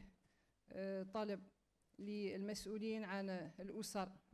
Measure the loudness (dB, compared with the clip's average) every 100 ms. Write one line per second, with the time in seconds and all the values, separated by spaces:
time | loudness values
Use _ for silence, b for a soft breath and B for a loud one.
0 | -6 -16 b b b _ -8 -2 0 2
1 | 0 2 2 0 -4 -18 _ _ _ -8
2 | -2 2 2 2 0 0 0 0 2 2
3 | 2 2 2 0 -2 -6 -6 -4 0 2
4 | 0 -2 -16